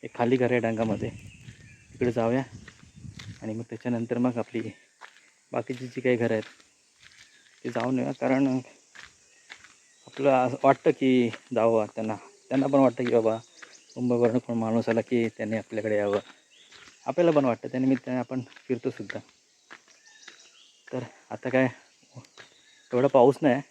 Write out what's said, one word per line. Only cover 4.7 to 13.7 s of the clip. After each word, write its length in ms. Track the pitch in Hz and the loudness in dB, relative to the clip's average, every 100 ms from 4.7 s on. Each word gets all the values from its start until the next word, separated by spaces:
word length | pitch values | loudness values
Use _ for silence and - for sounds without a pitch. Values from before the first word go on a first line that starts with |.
| - _ _ - _ _ _ _ | -12 _ _ -20 _ _ _ _
बाकीची 340 | 127 - 127 127 | -8 -6 -10 -8
जी 140 | 131 | -4
काही 140 | 127 120 | 0 2
घरं 180 | 117 | 2
आहेत 100 | 110 - - _ _ _ _ - - - _ _ _ 123 | -2 -4 -18 _ _ _ _ -20 -20 -20 _ _ _ -8
ते 40 | |
जाऊन 300 | 120 120 131 | -4 -2 -2
येऊया. 120 | 131 135 | -2 -4
कारण 280 | 131 135 139 131 127 - _ - - _ _ _ _ - - _ _ _ - | 0 2 2 -2 -6 -20 _ -20 -20 _ _ _ _ -20 -20 _ _ _ -20
आपलं 220 | - 139 | -2 2
असं 240 | 131 127 131 | 2 2 2
वाटतं 280 | 139 139 - | 2 4 2
की 380 | - 135 127 117 110 _ 117 | 2 4 4 2 -4 _ 0
जावं, 300 | 113 113 107 - | 2 2 0 -6
त्यांना, 200 | 110 104 - - _ | -6 -8 -12 -20 _
त्यांना 180 | 131 139 | 0 2
पण 120 | 139 | 4
वाटतं 240 | 135 117 | 4 2
की 80 | 120 | 0
बाबा 240 | 117 113 110 - - - | 2 2 -2 -8 -20 -20